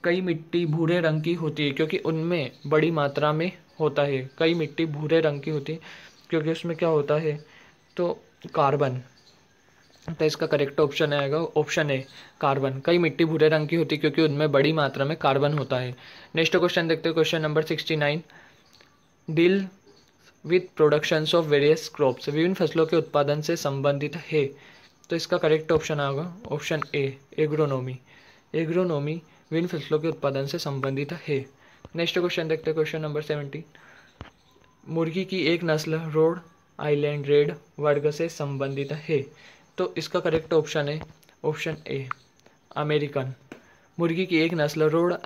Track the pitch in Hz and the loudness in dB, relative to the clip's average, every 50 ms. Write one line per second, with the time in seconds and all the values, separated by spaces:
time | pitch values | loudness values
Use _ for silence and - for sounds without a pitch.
0 | - 175 175 185 185 180 165 156 156 - - 170 175 160 151 165 165 156 175 180 | -2 0 0 2 2 0 -2 -2 -4 -2 -2 0 0 0 0 0 2 2 2 2
1 | 165 160 156 156 156 170 175 170 165 151 143 151 151 143 139 147 160 151 156 - | 2 2 0 0 0 0 -2 -2 -2 -4 -2 -2 -2 -2 0 0 0 0 0 -2
2 | - - 160 160 160 170 175 170 135 120 - - - 143 156 156 156 165 165 156 | -2 -2 -2 -2 -2 -2 -2 -2 -2 -4 -8 -10 -4 2 2 4 4 4 2 2
3 | 143 139 139 139 147 151 151 156 165 190 - - - _ _ - 160 147 139 147 | 0 0 0 0 0 2 2 2 0 -2 -4 -8 -20 _ _ -2 -2 0 2 2
4 | 143 143 139 131 127 131 - - 165 165 170 170 156 151 - - 165 160 147 147 | 0 0 0 -2 -4 -6 -2 2 2 2 2 2 -2 -4 -2 -4 -4 -4 -2 -4
5 | 151 147 160 165 156 156 143 143 139 160 156 147 139 - 156 165 - - - - | -2 2 2 4 4 2 0 -2 -4 -4 -4 -4 -4 -6 -8 -10 -10 -16 -20 -20
6 | - - - _ _ - - 160 151 160 160 160 - 170 165 160 175 165 160 151 | -20 -20 -20 _ _ -4 -2 -2 0 0 -2 -2 -2 -6 -4 0 0 2 2 2
7 | 143 143 151 156 165 156 147 151 - - - - - - _ _ _ _ - - | 2 2 0 0 0 -2 -4 -4 -8 -16 -20 -20 -20 -20 _ _ _ _ -6 -4
8 | 175 170 - - - _ _ _ - - - 165 147 139 143 143 147 131 123 127 | -2 -2 -2 -6 -10 _ _ _ -16 -6 0 2 2 2 4 2 2 0 0 -4
9 | - - _ _ _ - _ _ _ _ _ _ _ _ _ _ _ _ _ _ | -8 -12 _ _ _ -20 _ _ _ _ _ _ _ _ _ _ _ _ _ _
10 | - - 165 - 160 156 147 - 160 156 156 143 143 139 - - 156 143 147 - | -12 -12 -6 0 0 0 0 0 -2 0 2 0 0 0 2 0 0 0 2 0
11 | 160 147 143 143 139 139 143 160 170 - - 156 151 - - 175 156 147 139 131 | 0 0 0 0 0 0 -2 -2 -2 -2 0 -2 0 0 0 -2 0 0 0 -2
12 | 131 - - - - - _ - - 143 139 135 135 135 131 135 135 - 175 175 | -4 -6 -16 -20 -20 -20 _ -2 0 0 0 2 0 -2 -4 -2 0 2 2 4
13 | 170 156 - - 170 156 160 151 156 156 160 156 151 147 165 170 156 139 156 147 | 4 2 2 2 0 2 4 4 4 6 6 4 0 0 0 0 0 0 0 0
14 | 156 151 139 - 156 147 139 143 151 151 139 135 139 147 160 160 147 135 - 139 | 0 0 2 4 2 2 2 2 0 2 4 4 4 4 4 2 0 0 0 -2
15 | 139 143 160 - - 143 135 131 147 143 151 147 127 127 135 127 127 123 127 - | -2 -2 -2 0 2 2 2 4 2 2 2 0 -2 -2 -2 -2 -2 -4 -8 -12
16 | - - - - - - - 160 165 160 - 180 170 175 - 180 165 165 160 156 | -16 -20 -20 -20 -18 -8 -2 0 0 2 2 2 2 2 2 2 2 2 0 0
17 | - 165 156 165 156 156 - 160 156 151 151 160 156 - 170 147 - - 160 151 | 0 -2 2 2 2 2 2 -2 0 0 0 0 0 0 -2 -4 -2 -2 0 0
18 | 147 147 151 160 - _ - - - - - _ _ _ _ _ - _ _ _ | 2 0 0 -2 -4 _ -20 -20 -20 -20 -20 _ _ _ _ _ -20 _ _ _
19 | _ _ _ _ _ - 156 160 170 175 190 202 196 185 - _ _ - - _ | _ _ _ _ _ -4 0 4 4 4 4 2 0 -4 -10 _ _ -20 -20 _
20 | _ _ _ _ _ - _ _ - - 175 185 180 - - - 156 147 143 151 | _ _ _ _ _ -20 _ _ -6 0 0 0 0 0 0 4 4 4 4 4
21 | 151 - 170 156 156 151 - 170 165 151 147 143 143 147 156 156 - - - - | 2 2 0 0 0 2 2 2 2 4 4 4 6 6 4 4 2 -10 -2 0
22 | 147 131 127 - - - 143 156 165 180 190 - 180 147 - 160 160 160 180 165 | 2 2 2 0 -4 -4 0 0 2 0 2 0 0 0 2 2 2 4 4 0
23 | 156 - - 147 143 143 147 151 151 - 170 170 - 143 139 139 135 143 143 143 | 0 2 2 0 2 2 0 -2 0 -2 -2 -2 -2 -2 -2 0 0 0 0 0
24 | 151 147 156 175 - - 160 151 139 135 - - - - - - - - _ _ | -2 -6 -6 -8 -10 -2 0 0 0 0 -4 -10 -20 -20 -20 -20 -20 -20 _ _
25 | _ - 170 165 - - 175 170 165 156 156 160 156 156 165 156 156 - 156 147 | _ -6 -6 -4 -2 -2 -2 0 2 2 2 2 2 2 0 0 0 0 -4 -2
26 | 143 139 139 139 165 180 170 196 - - 143 147 - - 165 147 139 - - 147 | -2 -2 -2 -4 -6 -8 -10 -12 -10 -8 -8 -6 -4 -4 -4 -4 -4 -4 -4 -2
27 | 139 135 135 - - _ - - 156 147 151 156 156 143 135 131 127 131 127 131 | -2 -2 -4 -8 -16 _ -2 -2 -2 0 2 0 0 0 0 -2 -4 -6 -8 -12
28 | _ _ - - - - - _ _ _ - 156 165 156 165 180 185 180 160 143 | _ _ -20 -20 -20 -20 -20 _ _ _ -4 -4 -2 0 0 0 0 0 0 -2
29 | 143 147 156 170 - _ _ _ _ - 156 165 170 175 - 156 139 - 156 151 | -2 -4 -6 -8 -10 _ _ _ _ -6 -4 -2 -2 -2 -4 -6 -6 -2 -2 0
30 | 156 165 156 - - 143 135 135 139 139 - - - 151 139 135 127 135 135 135 | 0 0 -4 -2 -2 -2 -2 -2 -4 -4 -6 -6 -6 -4 -6 -4 -4 -2 -2 -2
31 | 143 143 - - - - 147 135 135 - - _ _ - - _ - - - 165 | -4 -6 -8 -10 -6 -4 -2 -4 -4 -6 -16 _ _ -20 -20 _ -20 -14 -6 -4
32 | 170 165 - 180 175 180 175 175 165 160 160 156 - 160 156 160 156 151 - 160 | -4 -2 0 0 0 0 -2 -2 -2 -2 -2 -2 -2 -2 0 0 -2 -2 -2 -6
33 | 151 151 147 151 151 - 151 147 143 139 139 151 165 _ _ - - - - - | -4 -4 -4 -4 -4 -4 -4 -4 -4 -8 -10 -12 -14 _ _ -20 -20 -20 -20 -20
34 | - _ _ - - - _ _ _ _ _ _ _ _ _ _ _ - 160 160 | -20 _ _ -18 -20 -20 _ _ _ _ _ _ _ _ _ _ _ -8 -4 -2
35 | 165 160 160 185 190 185 190 185 147 156 170 170 170 165 156 156 156 165 156 160 | -2 -2 -2 -4 -4 -4 -4 -2 0 0 0 0 0 0 0 0 0 -2 -4 -4
36 | 165 160 151 156 160 165 175 180 - - _ _ _ _ _ - 143 151 147 143 | -4 -2 2 4 4 4 4 0 -8 -18 _ _ _ _ _ -8 -2 0 0 2
37 | 147 147 147 147 139 139 147 147 147 160 175 156 - _ _ - 147 151 143 143 | 2 0 -2 -2 0 4 4 4 4 4 0 -8 -12 _ _ -2 0 2 2 2
38 | 143 151 143 - 165 165 160 - 151 143 139 135 139 139 139 139 139 139 156 156 | 2 0 0 0 -4 -4 -4 -6 -6 -6 -4 -4 -4 -4 -4 -6 -6 -6 -6 -10
39 | - - 160 135 - - - - - - - _ _ _ - - 185 170 - 165 | -6 -2 -2 -2 -2 -4 -14 -20 -20 -20 -20 _ _ _ -6 -6 -6 -4 -4 -8
40 | 156 - - 180 175 175 156 160 156 - 170 160 151 156 - 160 147 143 151 160 | -8 -4 -4 -2 0 0 0 0 0 2 2 2 2 2 0 -2 -2 -2 -4 -6
41 | - - - _ _ _ _ _ - 151 151 156 - 165 156 156 - - 135 139 | -8 -12 -16 _ _ _ _ _ -4 -4 -4 -4 -4 -6 -6 -8 -8 -6 -6 -6
42 | 135 127 - - _ _ _ _ _ - _ _ _ _ - - 147 151 151 151 | -6 -8 -12 -14 _ _ _ _ _ -20 _ _ _ _ -6 -4 -2 2 2 0
43 | 147 143 - 135 131 131 131 - _ - - - _ _ - _ _ _ - - | 0 0 -2 -4 -4 -4 -8 -12 _ -20 -20 -20 _ _ -20 _ _ _ -6 -2
44 | 170 165 165 175 190 180 175 156 160 160 175 165 147 147 151 156 156 156 151 165 | 0 0 0 0 -2 0 2 2 2 2 2 0 0 0 2 2 2 2 4 4
45 | 175 175 175 - - | 2 2 0 -2 -2